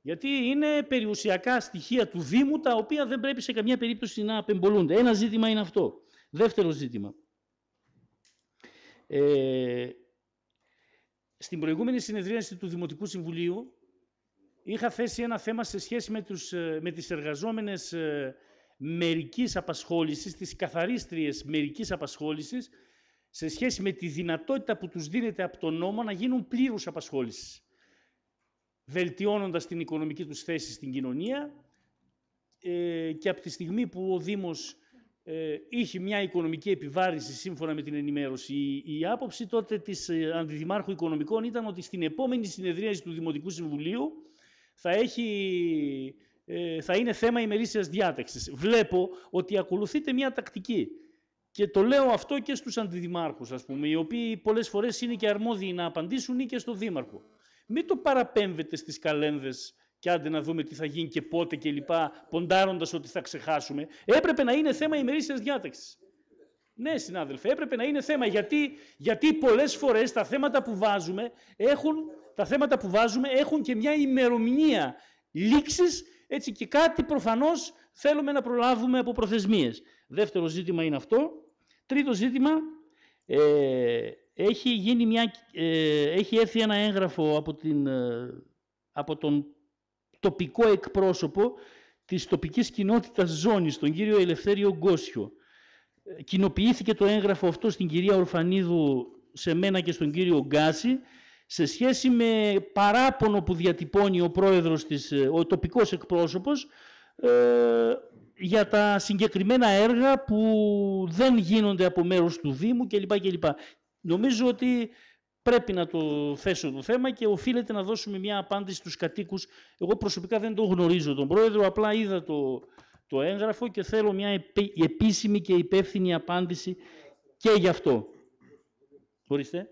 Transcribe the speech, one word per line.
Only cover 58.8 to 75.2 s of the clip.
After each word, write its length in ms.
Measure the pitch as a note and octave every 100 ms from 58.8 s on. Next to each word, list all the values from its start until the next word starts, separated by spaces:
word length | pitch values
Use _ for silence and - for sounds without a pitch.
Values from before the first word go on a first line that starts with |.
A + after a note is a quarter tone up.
| - D3+
καλένδες 760 | D#3+ D3+ D3+ D3 C3+ B2 - _ _ _
και 100 | F3
άντε 200 | F3 D3+
να 120 | D#3
δούμε 220 | D#3 E3
τι 120 | D3+ D3+
θα 100 | D#3
γίνει 220 | D3 D#3+
και 140 | D#3+
πότε 340 | D3+ E3 E3+ D3+
και 160 | D#3
λοιπά, 560 | C#3+ C#3+ E3 D3+ - _
ποντάροντας 640 | D#3+ F3 F#3+ F#3+ F3+ E3
ότι 140 | E3 C3+
θα 140 | F#3
ξεχάσουμε. 680 | - D3+ - D3+ - C#3 D3+ - -
Έπρεπε 380 | A3 E4 D4
να 100 | B3+
είναι 200 | C#4 D#4
θέμα 240 | - D#4 D4+
ημερήσιας 420 | B3+ D4 C#4+ C4+
διάταξης. 580 | G#3+ C#4 D3 - - - _ _ _ _ - _ _
Ναι, 240 | - C4+ D4+
συνάδελφε, 520 | - F3+ C#3 C3+ G#3
έπρεπε 260 | D4 D4+ B3
να 80 |
είναι 180 | C4 C#4+
θέμα, 240 | - D4 A#3
γιατί, 460 | G3+ G#3 D4 C#4+ - - _
γιατί 360 | C#3+ A3 D4+
πολλές 420 | D#4 C4 A3+ C#4+ -
φορές 360 | C#4 A3 A#3+
τα 120 | A#3
θέματα 400 | G3 C4+ C#4+ C#4
που 140 | C4+ G3
βάζουμε 540 | G#3+ G3+ E3 F#3 A#3 _ _ _
έχουν, 400 | A3+ C#4+ D4 D#4 D#4 - - -
τα 100 | G3+
θέματα 320 | C4 C#4 C4
που 120 | G3
βάζουμε 400 | G3 A#3 A3+ C4+
έχουν 320 | C4 D4 D4+
και 140 | B3+ A3+
μια 180 | C4+
ημερομηνία 1000 | D4+ C#4 C4 B3 A#3+ A3+ C4+ D#4 A3 C3+ - - _